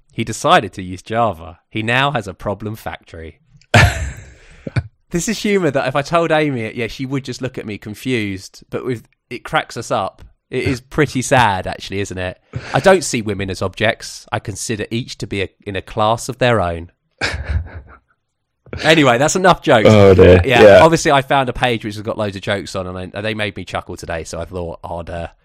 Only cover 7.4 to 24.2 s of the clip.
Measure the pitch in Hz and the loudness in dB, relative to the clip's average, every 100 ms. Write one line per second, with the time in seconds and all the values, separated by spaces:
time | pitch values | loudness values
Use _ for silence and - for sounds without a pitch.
7.4 | 131 - - 101 - 107 131 123 104 95 | -8 -8 -10 -10 -12 -10 -4 -2 -2 -6
8.4 | - - - 101 - 123 - _ _ 123 | -12 -20 -12 -8 -6 -8 -10 _ _ -16
9.4 | - 156 - - 113 123 95 - - _ | -4 -4 -4 -8 -6 -4 -4 -8 -20 _
10.4 | _ 127 127 127 - - 143 131 120 131 | _ -6 -4 -4 -4 -2 0 -2 0 2
11.4 | 113 95 92 - - 95 98 92 90 - | 2 0 -4 -10 -8 -8 -6 -6 -8 -10
12.4 | _ - - - 196 190 131 127 104 95 | _ -14 -4 0 4 4 2 -4 -4 -4
13.4 | 98 92 98 - 107 - - - - 110 | -6 -6 -6 -2 -2 -2 -8 -18 -8 -8
14.4 | - 98 - 110 98 117 135 - 104 101 | -6 -10 -8 -6 -6 -6 -8 -10 -8 -6
15.4 | 90 - - 95 - - 107 117 - 123 | -6 -8 -10 -10 -8 -2 0 0 -4 -2
16.4 | 127 113 87 85 85 _ _ _ - - | 0 2 0 -6 -10 _ _ _ -8 -6
17.4 | - - - - - - _ _ _ _ | -6 -6 -6 -12 -20 -20 _ _ _ _
18.4 | _ _ - - 147 165 135 120 147 190 | _ _ -16 -4 2 4 4 4 2 2
19.4 | 185 170 - 123 107 107 101 92 90 90 | 4 2 4 4 8 8 8 10 10 8
20.4 | 90 123 107 98 160 165 165 139 135 143 | 6 8 10 10 8 6 2 2 2 0
21.4 | 127 - 127 117 113 101 107 95 104 98 | 0 -2 -2 -2 -4 -8 -8 -4 -4 -4
22.4 | 101 101 82 98 90 92 92 - 107 110 | -4 -4 -4 -8 -8 -10 -10 -8 -6 -4
23.4 | 104 98 92 95 - 90 82 85 | -6 -6 -8 -8 -8 -12 -8 -8